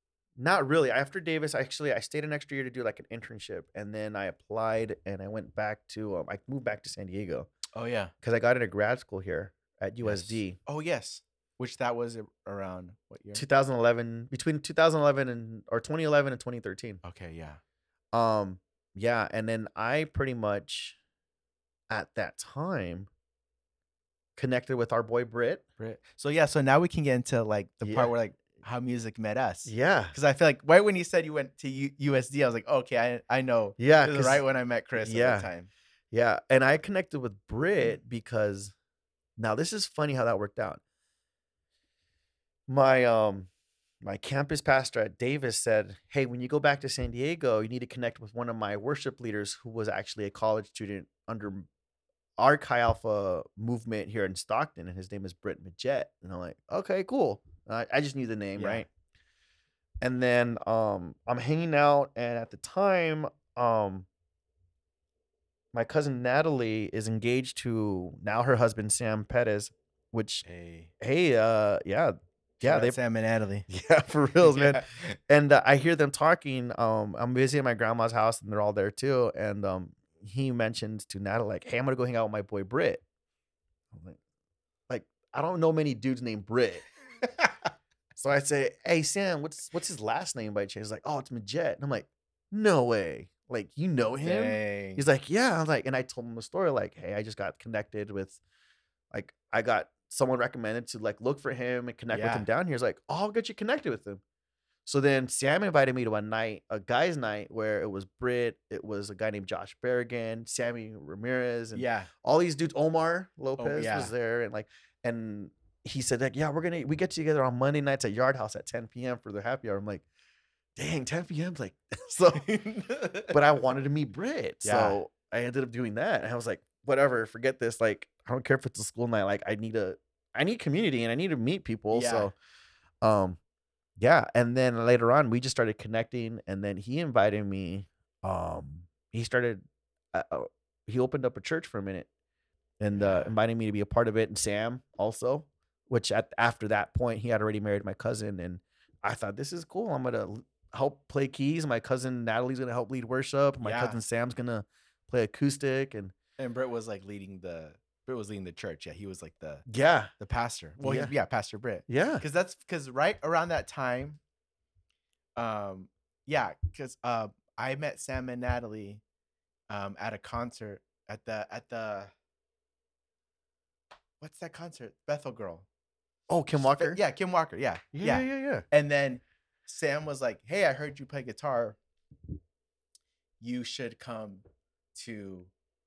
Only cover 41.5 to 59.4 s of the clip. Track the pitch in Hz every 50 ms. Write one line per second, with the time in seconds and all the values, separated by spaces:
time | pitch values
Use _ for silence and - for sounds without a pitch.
41.5 | _ _ _ _ _ _ _ _ _ _ _ _ _ _ _ _ _ _ _ _
42.5 | _ _ _ - 131 139 135 135 131 127 123 120 117 110 107 104 98 98 92 92
43.5 | _ _ _ _ _ _ _ _ _ _ - 98 98 - - - 135 139 143 139
44.5 | 156 143 - 147 135 135 127 - - 117 107 107 - - 123 127 143 147 131 120
45.5 | 110 - - 117 110 107 98 98 95 - _ _ - 143 135 120 123 123 123 127
46.5 | 143 147 147 143 143 139 139 131 - - 123 120 117 120 135 156 170 160 147 123
47.5 | 110 107 110 110 123 123 127 123 - 123 120 117 - - 117 104 113 117 120 120
48.5 | 117 113 107 101 104 104 107 139 147 139 - 139 139 - 123 113 104 104 101 98
49.5 | - - - 117 113 113 107 107 101 98 104 - - 107 104 98 - - 110 110
50.5 | 107 110 98 - - - 110 98 101 95 - - _ _ _ - 113 107 104 101
51.5 | 95 98 85 - _ _ _ _ _ _ _ _ _ _ _ _ _ - 117 139
52.5 | 151 151 - - 127 120 120 117 110 - - 110 107 104 101 95 90 80 - -
53.5 | _ 104 110 117 123 113 117 117 110 104 - 95 107 110 98 92 92 - - -
54.5 | 107 123 151 - _ - 82 90 87 92 92 92 104 98 95 90 87 _ - 101
55.5 | - - 85 92 82 - - 131 139 123 - - _ _ - 92 92 90 90 78
56.5 | - - _ - - 190 190 - 190 196 190 - 254 277 185 117 101 - _ -
57.5 | - - _ - 110 117 113 - - - 147 139 131 135 123 113 110 104 101 98
58.5 | 98 104 98 98 110 113 - - _ _ _ _ _ _ _ _ _ _